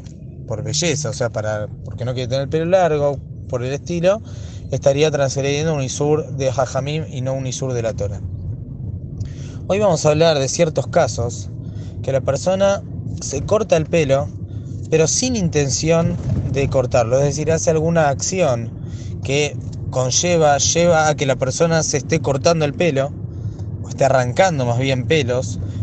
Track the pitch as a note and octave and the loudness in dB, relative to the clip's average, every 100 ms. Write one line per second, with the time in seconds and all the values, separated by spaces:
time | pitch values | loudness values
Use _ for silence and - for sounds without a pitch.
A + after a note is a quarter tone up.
0 | - - - - - G#2+ A2 - E3+ C3 | -14 -16 -16 -14 -8 -6 -4 -2 0 0
1 | A2+ - A#2+ A2 G#2+ G#2+ G#2 - - - | -2 -2 -2 -2 -4 -4 -6 -10 -10 -6
2 | A#2 B2 B2 C3+ C3+ D#3+ E3 F#3 E3+ D3+ | -4 -4 -2 -2 0 -2 2 4 4 4
3 | C#3+ C#3+ - - - B2 B2+ C#3 - E3+ | 0 -2 -8 -12 -6 -4 -2 -4 -4 2
4 | F3 A3 - - - - - C3+ C#3 C#3 | 2 2 -2 -12 -12 -12 -4 2 4 4
5 | D#3 D3 C#3 C3+ C3+ C#3+ D#3+ D3+ C3 - | 4 4 0 0 0 0 0 0 -2 0
6 | D3 D3+ C3+ C3+ C3 B2 B2 C3+ C3+ D#3 | 2 2 0 -2 0 0 0 -2 -2 -4
7 | D#3+ C3+ C3 C3+ C3 - C3 B2 A2+ - | -4 -4 -4 -4 -4 -4 -4 -2 -2 -2
8 | A2+ G2+ - - - - - - - - | -4 -4 -8 -8 -8 -8 -10 -10 -8 -8
9 | - - - - - - - G3 G#3 D#3 | -8 -8 -8 -10 -10 -8 -2 2 2 4
10 | D3+ D3+ E3 D3 C3+ - D#3+ D3 - F3 | 4 6 4 4 0 2 2 0 0 2
11 | C#3 - A#2+ - - - - - - - | 2 0 -4 -6 -10 -10 -10 -10 -10 -8
12 | - C3+ C3 C#3 F3+ F#3+ G3 G3 - - | -2 0 0 0 0 2 2 2 -4 -8
13 | - - - C#3 - G#3+ G#3+ E3 D#3 E3+ | -8 -8 -6 -6 0 0 4 2 2 2
14 | C#3+ C3+ - - - - - - - D#3+ | 4 2 0 -8 -10 -10 -10 -10 0 2
15 | D#3+ - B3+ A#3 E3 D3 C#3 - D#3 E3 | 2 2 0 0 0 2 0 0 2 2
16 | E3+ E3+ - - - C3+ C#3 C3+ B2 B2+ | 2 0 -2 -2 0 0 0 2 2 2
17 | A2+ C3 C#3+ C#3 D#3 D#3+ F3 D#3+ D#3+ E3+ | 4 2 2 0 0 0 2 2 2 4
18 | D3 C3+ - F#3+ D#3 A#2+ A2+ - - - | 2 0 -2 0 2 0 -4 -8 -10 -8
19 | - - - C#3 D3 - - - - C3 | -8 -6 -2 0 0 -2 -8 -8 -4 -2
20 | B2+ - F3 E3+ D3+ C#3+ - E3 F3 D#3+ | 0 2 2 4 6 4 2 4 4 6
21 | D#3 C#3+ C#3 B2+ C3 - E3 E3 D3+ D3 | 4 2 0 0 0 2 2 2 2 -2
22 | B2+ D#3+ D3+ C3+ E3+ E3 D3 - F3 C3+ | 0 0 0 2 2 4 2 0 0 0
23 | C#3 - - - - - - - - - | -2 -6 -10 -8 -8 -8 -8 -10 -6 2
24 | C3+ C3 B2 A#2+ F#3+ D3 A#2+ A#2+ C3+ B2+ | 4 4 4 4 4 2 0 0 0 0
25 | A#2+ D#3+ B2 B2 B2+ - - - | 2 2 2 0 -2 -4 -6 -6